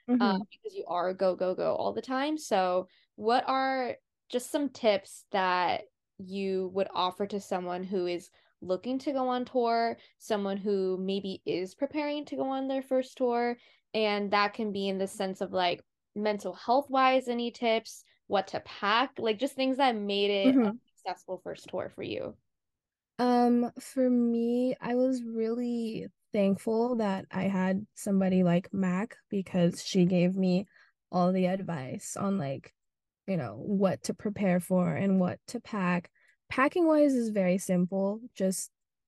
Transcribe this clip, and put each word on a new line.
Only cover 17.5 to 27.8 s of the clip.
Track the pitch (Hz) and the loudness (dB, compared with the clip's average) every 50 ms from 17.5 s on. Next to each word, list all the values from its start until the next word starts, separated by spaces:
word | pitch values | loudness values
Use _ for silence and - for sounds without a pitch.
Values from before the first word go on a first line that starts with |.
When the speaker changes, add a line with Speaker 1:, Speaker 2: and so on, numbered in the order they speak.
Speaker 2:
tips, | 233 - 247 233 220 226 220 - - - - _ _ _ _ - | -6 -2 0 2 2 0 0 -6 -18 -20 -20 _ _ _ _ 0
what | 202 196 196 - | 0 0 0 0
to | - - | -4 -8
pack, | - - - - - 202 214 233 262 269 - - | -8 -8 -12 -4 0 2 2 2 2 0 -4 -4
like, | 226 226 220 202 | -2 -2 0 0
just | 254 277 - | -2 -4 -2
things | - 262 262 262 247 | -2 0 0 2 2
that | 285 262 233 | 2 2 2
made | 214 202 202 202 202 202 202 | 0 -2 -2 0 0 2 2
it | 202 196 196 262 262 269 | 2 4 4 6 6 6
Speaker 1:
Mm-hmm. | 226 | 4
Speaker 2:
a | 202 220 247 _ _ _ | 2 0 -4 _ _ _
successful | _ - 190 180 - - - 185 175 - | _ -8 -8 -8 -8 -8 -10 -10 -10 -8
first | 175 - - - - | -12 -12 -12 -14 -10
tour | - 185 - 185 - | -8 -6 -6 -6 -8
for | - - | -10 -8
you. | - - - - - - - _ _ _ _ _ _ _ _ _ _ _ _ _ _ _ - | -6 -6 -6 -6 -8 -10 -14 _ _ _ _ _ _ _ _ _ _ _ _ _ _ _ -2
Speaker 1:
Um, | 247 247 247 240 240 240 240 240 240 240 - 247 | 2 2 4 4 4 4 4 4 2 0 -4 -10
for | - - - 269 254 254 | -16 -8 -2 2 2 4
me, | 247 240 240 233 233 233 233 233 240 247 247 254 254 - | 4 4 4 2 2 2 0 2 2 2 2 0 -2 -2
I | - - 240 | -4 -2 0
was | 247 254 262 262 247 240 | 2 2 2 2 0 -4
really | 226 226 226 220 220 233 240 247 240 240 233 226 220 220 - - 202 _ _ _ _ - | -6 -4 -2 -2 -2 -2 -2 -2 -2 -2 -2 -4 -4 -6 -6 -10 -12 _ _ _ _ -2
thankful | 214 196 196 196 190 - 226 220 220 233 240 254 | 2 2 2 2 0 0 -2 0 0 2 0 0
that | 226 220 202 190 190 - - | 0 0 0 -2 -4 -6 -6
I | - 185 190 | -6 -2 -2
had | 196 196 185 185 190 190 190 | 0 0 0 0 2 0 -2